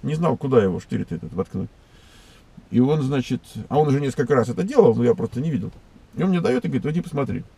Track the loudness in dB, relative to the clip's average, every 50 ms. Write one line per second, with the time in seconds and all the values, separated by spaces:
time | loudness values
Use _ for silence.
0 | -4 -4 -2 0 0 0 0 0 -2 4 4 4 4 4 0 -2 -6 -6 -6 -6
1 | -4 -4 -8 -8 -8 -10 -6 -6 -6 -6 -4 -8 -8 -8 -12 -20 -20 _ -20 -20
2 | -20 -20 -20 -20 -20 -20 -20 -20 -20 _ -20 -20 -16 _ 2 2 4 4 2 0
3 | 0 0 0 -2 -2 -2 -4 -6 -6 -10 -14 -14 -8 -2 0 2 2 4 2 0
4 | 0 -2 -2 -2 0 2 4 2 2 0 -2 -4 -4 0 4 6 6 6 4 4
5 | 2 2 2 0 -2 -6 -4 -4 -4 -2 -2 -4 -4 -6 -10 -14 -20 -20 -20 -20
6 | -20 _ -6 -2 0 0 0 0 2 0 0 0 -2 -2 -4 -2 -4 -2 -4 -4
7 | -4 -4 -4 -4 -4 -4 -4 -8 -8 -12 -18